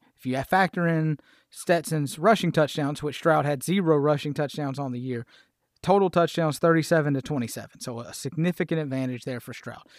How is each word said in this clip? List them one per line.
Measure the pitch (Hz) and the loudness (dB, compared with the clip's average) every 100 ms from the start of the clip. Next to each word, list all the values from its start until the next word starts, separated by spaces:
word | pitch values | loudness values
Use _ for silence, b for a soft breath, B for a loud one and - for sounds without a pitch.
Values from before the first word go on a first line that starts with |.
| b _ | b _
If | 127 | -6
you | 127 | -4
factor | 131 185 190 - 170 | 0 2 2 0 0
in | 165 156 151 b b b | 2 0 -2 b b b
Stetson's | - - 170 147 156 139 - | -6 0 0 0 -2 -2 0
rushing | 180 208 175 | 4 4 2
touchdowns, | 147 147 - 143 147 | 2 0 0 -4 -4
which | 151 135 | -8 -2
Stroud | - 156 143 | 2 2 2
had | 143 | -2
zero | 143 190 165 147 | -2 0 4 4
rushing | 143 147 151 | 4 2 -2
touchdowns | 139 143 - 143 135 | -4 -4 -4 -6 -6
on | 139 | -6
the | 123 | -6
year, | 127 120 117 b b b b _ | -6 -8 -10 b b b b _
total | - 196 190 | 2 4 4
touchdowns, | 175 165 - 160 135 | 4 2 2 0 2
thirty-seven | 170 165 151 165 147 135 | 4 4 4 2 2 0
to | |
twenty-seven. | - 147 117 - - - | -2 -4 -4 -8 -14 -14
So | - 117 | -12 -10
a | 117 | -12
significant | - 139 151 170 170 170 165 | -10 -8 -2 0 0 -2 -2
advantage | 151 131 131 123 | -2 -4 -4 -6
there | - 123 | -8 -10
for | - | -10
Stroud. | 117 - 110 - | -14 -14 -16 -18